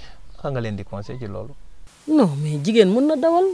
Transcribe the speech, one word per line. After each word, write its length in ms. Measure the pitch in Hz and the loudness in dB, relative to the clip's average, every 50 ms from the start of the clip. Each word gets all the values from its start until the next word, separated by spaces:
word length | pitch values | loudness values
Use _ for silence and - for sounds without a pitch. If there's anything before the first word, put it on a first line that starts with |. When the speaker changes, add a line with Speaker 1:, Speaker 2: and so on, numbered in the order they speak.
| - - - - - - - - | -12 -14 -14 -14 -14 -14 -12 -10
Speaker 1:
Xam 120 | - 151 139 | -8 -6 -4
nga 80 | 123 | -4
leen 140 | 113 110 104 | -4 -4 -6
di 80 | 101 101 | -8 -8
conseil 340 | - - 101 104 - 117 127 | -8 -10 -10 -10 -10 -10 -10
ci 80 | 120 104 | -10 -10
loolu? 260 | 98 95 104 123 143 - - - - - - - - - - - | -10 -10 -10 -12 -12 -14 -14 -16 -16 -16 -16 -18 -18 -12 -4 0
Speaker 2:
Non, 220 | 311 302 233 170 139 143 | 4 4 4 4 2 0
mais 160 | 151 151 151 147 143 | -2 -2 -2 -2 0
jigéen 260 | 190 214 233 202 180 | 2 6 6 6 6
mën 160 | 196 247 277 302 | 6 4 4 2
na 80 | 320 | 2
dawal 300 | 269 269 330 339 349 370 392 | 2 2 2 4 4 2 2